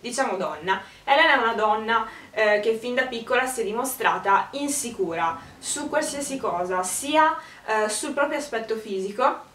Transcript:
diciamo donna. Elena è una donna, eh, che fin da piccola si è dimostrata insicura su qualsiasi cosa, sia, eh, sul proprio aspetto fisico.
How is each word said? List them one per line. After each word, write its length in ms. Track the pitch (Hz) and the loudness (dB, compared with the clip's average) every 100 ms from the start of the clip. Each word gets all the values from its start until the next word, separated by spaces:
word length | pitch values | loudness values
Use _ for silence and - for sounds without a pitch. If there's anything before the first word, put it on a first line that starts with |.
diciamo 360 | 240 240 254 190 | -6 -2 -2 0
donna. 460 | 160 151 170 190 - - | -4 -6 -4 -4 -4 -12
Elena 300 | - 285 320 | 4 6 8
è 40 | 277 | 6
una 160 | 233 | 4
donna, 540 | 220 214 214 220 226 220 - - | 2 2 2 2 0 0 -10 -10
eh, 260 | - 214 208 | 0 4 4
che 160 | 233 | 2
fin 220 | 220 247 247 | 0 0 -2
da 80 | |
piccola 420 | 254 233 220 254 262 | -2 -4 0 0 2
si 140 | 254 | -2
è 40 | |
dimostrata 840 | 202 220 269 - 180 180 196 196 - | -2 -2 -4 0 0 0 4 2 2
insicura 880 | 277 285 - 240 202 180 165 165 - - - | -4 -4 -4 -6 -4 -4 -2 -2 -4 -12 -14
su 320 | - - 285 | -8 -6 -2
qualsiasi 480 | 285 311 285 277 269 | 0 0 -4 -6 -4
cosa, 460 | 220 175 180 214 | -4 -2 -2 -2
sia, 560 | - - 277 302 311 311 - - - | -2 -4 0 4 4 2 -8 -18 -2
eh, 220 | 220 214 | 0 0
sul 240 | - 302 | -2 -4
proprio 260 | 262 285 294 | 0 0 0
aspetto 380 | 269 226 220 220 | -4 -6 -4 -6
fisico. 680 | - 190 190 202 247 - - | -4 -6 -4 -2 -2 -2 -12